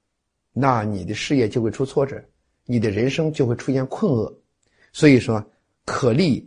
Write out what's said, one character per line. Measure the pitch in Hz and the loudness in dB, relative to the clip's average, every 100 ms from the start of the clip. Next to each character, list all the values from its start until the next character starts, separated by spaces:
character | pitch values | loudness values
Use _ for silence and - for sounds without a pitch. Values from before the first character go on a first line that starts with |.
| _ _ _ _ _ | _ _ _ _ _
那 | - 135 123 | -2 0 2
你 | 107 101 | -2 -6
的 | 87 | -6
事 | 107 - 143 | -8 -2 0
业 | 107 | 0
就 | 127 | 0
会 | 113 | -4
出 | - | -4
挫 | 135 - 143 | -4 -2 -2
折， | - - _ _ _ - | -4 -16 _ _ _ -4
你 | 123 | -2
的 | 107 | 0
人 | 98 127 | 0 -2
生 | 135 156 | 0 -4
就 | 151 127 | -2 -2
会 | 120 | -2
出 | - | -2
现 | 135 131 | -4 -4
困 | - 208 | -4 0
厄。 | 120 101 - _ _ _ _ _ | 0 -2 -8 _ _ _ _ _
所 | - 156 | 4 6
以 | 127 | 6
说， | 104 110 - _ _ _ | 4 -2 -4 _ _ _
可 | - - 127 | -8 -2 0
立 | 117 185 110 | 2 2 0